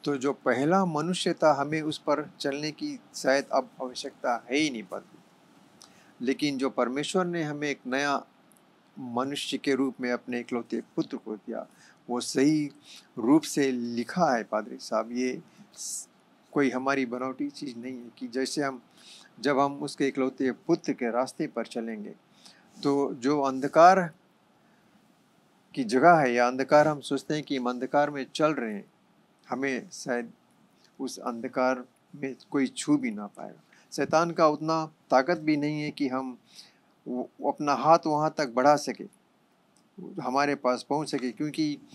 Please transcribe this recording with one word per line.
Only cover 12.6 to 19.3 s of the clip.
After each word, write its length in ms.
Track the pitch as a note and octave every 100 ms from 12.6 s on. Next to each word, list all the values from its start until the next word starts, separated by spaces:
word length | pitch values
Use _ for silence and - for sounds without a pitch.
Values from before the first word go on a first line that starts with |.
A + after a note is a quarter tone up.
| D3 - - - _ -
रूप 240 | A2+ D#3
से 300 | D3+ - C#3
लिखा 640 | B2 A#2+ A#2 A#2 - E3 B2
है, 80 |
पादरी 340 | G#2 G#2+ A2 C3
साहब। 340 | - A2+ A2+
ये 300 | A#2+ B2+ C3+ - - - -
स-, 320 | - - - _ _ _ _
कोई 180 | D3+ C#3
हमारी 360 | B2 C3 C#3 B2
बनावटी 440 | B2 C3 C3 C#3+
चीज़ 280 | - C#3+ A#2
नहीं 200 | B2 B2+
है 120 | A#2 -
कि 100 | B2
जैसे 360 | A#2+ C3 -
हम, 180 | C#3 C3 _ _ - - -